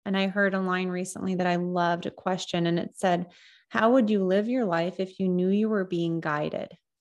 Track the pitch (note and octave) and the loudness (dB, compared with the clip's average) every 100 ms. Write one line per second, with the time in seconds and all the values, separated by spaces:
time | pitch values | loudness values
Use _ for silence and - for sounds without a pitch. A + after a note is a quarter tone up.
0 | G3+ G3 G3 G3 G3 F#3+ F#3 F3+ F#3 F3+ | -2 0 0 2 0 2 0 -2 -2 -4
1 | F#3 - F#3+ F3+ F3+ F3 F3 F3+ E3+ E3+ | -6 -6 -4 0 0 0 0 0 0 0
2 | - - - F#3 - F3 E3+ E3+ - - | -4 -6 -4 -4 -4 -2 0 0 -2 -2
3 | F#3+ F3 F3+ - - _ _ A#3 A3 C4 | 0 0 -2 -14 -20 _ _ 2 4 6
4 | G#3 G#3 F#3 F#3+ G#3+ B3+ G#3+ E3+ E3+ F#3 | 4 2 2 2 2 -2 0 0 -2 -4
5 | F#3+ - F#3+ F3+ F#3 G3+ G#3+ G#3+ F#3 F3 | -8 -2 0 2 2 2 0 0 -2 -2
6 | E3+ E3 D#3+ D3+ D#3 - - - _ _ | -2 -2 -2 -2 -4 -6 -8 -14 _ _